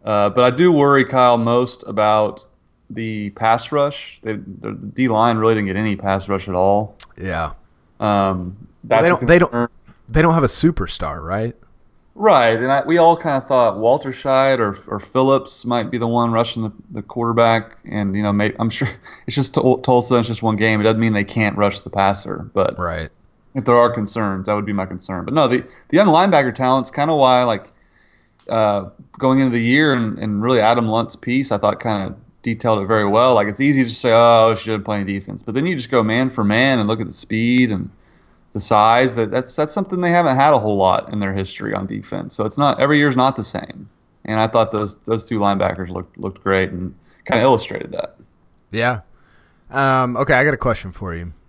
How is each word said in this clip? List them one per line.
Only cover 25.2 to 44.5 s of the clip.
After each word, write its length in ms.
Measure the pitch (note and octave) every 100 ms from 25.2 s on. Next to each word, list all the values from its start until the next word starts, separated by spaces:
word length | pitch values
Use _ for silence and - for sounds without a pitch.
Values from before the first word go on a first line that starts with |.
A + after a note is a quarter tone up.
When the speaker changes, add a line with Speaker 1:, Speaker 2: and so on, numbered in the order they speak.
Speaker 1:
But 80 | F2
no, 160 | C#3+ C3+
the, 100 | B2+ - - _
the 80 | D#3
young 120 | G3+
linebacker 460 | D#3+ G3 D#3+ C3
talent's 360 | A#2 B2+ C3 B2
kinda 240 | - D3
why, 300 | D#3 C3 B2+
like, 260 | B2 G#2 - _ _ _ _ _ _ _ -
uh, 400 | A2+ G#2+ G2+ G2 _ - -
going 200 | C3 C3
into 140 | C3
the 100 | A#2
year 320 | A#2 C3+ D#3
and, 240 | B2+ A2+ -
and 240 | G#2+ G2+
really 180 | A2+ B2
Adam 280 | G#2+ A#2+ A2+
Lunt's 280 | A2 A#2 -
piece, 360 | - B2+ C3+
I 60 | G#2
thought 220 | G#2 G#2
kinda 360 | A#2+ G#2 F#2+ - - _
detailed 400 | - A2+ A#2+ A2
it 40 | G2
very 200 | A2 G#2
well. 260 | G#2+ B2+
Like, 120 | A#2 G2+
it's 140 | G2+
easy 220 | C#3 C#3
to 40 | A#2+
say, 220 | A2 B2+
"Oh, 420 | A2+ A#2 A#2 A2+ G#2+
she 120 | A2
didn't 140 | A2
play 140 | G2+ G#2
any 100 | G2
defense," 280 | G2 G2 G2+
but 100 | -
then 100 | A2+
you 100 | E3 E3
just 140 | A#2
go 120 | C3
man 260 | A2 A#2 C3
for 140 | B2+
man 360 | G#2 G#2+ C3+ B2+
and 80 | G#2
look 120 | A2+
at 60 | G2
the 60 |
speed 580 | - - A2 A#2 B2 B2
and 180 | G2 - - _ _ _ _ _
the 60 | G#2+
size. 560 | - G#2+ G#2+ A#2 C3
That, 160 | A2+ A2
that's, 240 | A#2+ B2+
that's 180 | - D3+
something 280 | - F#3+ F3+
they 100 | F3
haven't 240 | F3 E3
had 200 | C3 C#3
a 40 | C#3
whole 180 | G#2+ G2+
lot 360 | F#2 F2+ -
in 80 | G#2
their 120 | G2
history 400 | G2 F#2+ - G#2
on 140 | G2+ G2
defense. 480 | G#2+ G2+ G2+ F2
So 100 | -
it's 140 | G#2+ A#2+
not, 220 | C#3+ -
every 180 | C3+ D3
year's 180 | D3 B2+
not 200 | C3 C3+
the 80 |
same. 440 | G#2 - E2+ F#2+ G#2 _ _ _
And 160 | - A2
I 80 |
thought 240 | A2